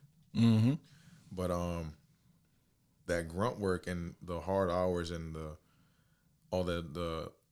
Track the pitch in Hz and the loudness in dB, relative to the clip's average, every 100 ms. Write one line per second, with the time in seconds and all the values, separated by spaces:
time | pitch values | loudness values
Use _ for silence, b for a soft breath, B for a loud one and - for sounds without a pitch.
0 | - _ - - 117 110 117 156 b b | -20 _ -6 4 6 6 6 2 b b
1 | b b - 92 90 87 87 85 80 76 | b b -12 -4 -2 0 -2 -4 -6 -10
2 | _ _ _ _ _ _ _ _ _ _ | _ _ _ _ _ _ _ _ _ _
3 | - 85 82 87 117 104 101 90 - 87 | -2 -2 -2 -2 -2 0 0 0 -2 -4
4 | 85 - 85 85 85 98 92 90 92 87 | -6 -8 -8 -6 0 2 4 2 2 0
5 | 82 85 82 80 78 78 _ _ _ _ | -2 -6 -6 -8 -10 -12 _ _ _ _
6 | _ _ _ _ _ 92 90 85 82 78 | _ _ _ _ _ 0 0 0 -2 -4
7 | 85 82 80 - _ | -4 -4 -6 -12 _